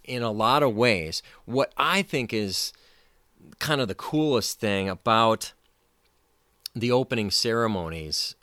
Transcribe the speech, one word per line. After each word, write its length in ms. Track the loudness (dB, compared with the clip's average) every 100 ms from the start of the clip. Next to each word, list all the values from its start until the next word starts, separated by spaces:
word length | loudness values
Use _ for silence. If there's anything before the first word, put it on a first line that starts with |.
| -10
in 180 | -4
a 80 | -4
lot 320 | 2 4 4
of 100 | 4
ways. 480 | 4 2 2 -2 -8 -12 -18 -6
What 280 | -2 -2 0
I 260 | 0 0
think 300 | -2 -4 -2
is 380 | -4 -4 -4 -6 -10 _ _ _ _ _ _ -20 -8
kind 220 | -2 -2
of 80 | -2
the 60 | -6
coolest 640 | -4 0 2 2 0 -4
thing 280 | -2 0 -2
about 640 | -4 2 4 4 2 -2 -14 _ _ _ _ _ _ _ _ _ _ -14
the 180 | -4 2
opening 380 | 2 2 -2 -2
ceremonies, 1080 | 0 0 0 0 -2 -4 -8 -6 -6 -6 -8